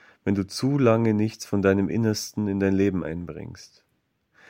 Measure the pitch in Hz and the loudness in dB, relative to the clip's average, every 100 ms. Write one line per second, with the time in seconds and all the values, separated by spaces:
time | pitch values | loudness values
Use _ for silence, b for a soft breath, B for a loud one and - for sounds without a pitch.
0 | b b - 101 92 - 131 143 120 113 | b b -2 -2 -2 -4 -2 2 4 4
1 | 113 104 107 - - 101 95 98 92 95 | 2 2 0 -4 -4 0 2 2 2 0
2 | 113 104 - - 104 98 98 95 101 92 | 0 -2 -6 -6 -4 0 2 2 2 0
3 | 76 85 85 78 78 - - _ _ _ | -4 -8 -10 -12 -14 -16 -20 _ _ _
4 | _ _ _ b b | _ _ _ b b